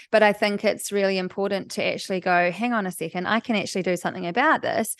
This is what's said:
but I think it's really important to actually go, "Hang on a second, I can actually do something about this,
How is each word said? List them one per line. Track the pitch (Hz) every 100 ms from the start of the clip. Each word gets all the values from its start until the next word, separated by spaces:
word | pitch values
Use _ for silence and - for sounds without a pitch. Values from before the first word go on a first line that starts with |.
| -
but | 220
I | 208
think | 202 208 202 214
it's | - -
really | 202 196 190
important | 185 - 196 196 -
to | -
actually | 175 196 - 185
go, | 185 175 175
"Hang | 180 240
on | 233 185
a |
second, | - 165 180 180
I | 220
can | - 208
actually | - 196
do | 185 175
something | 180 - 175
about | 175 302 277
this, | - - 220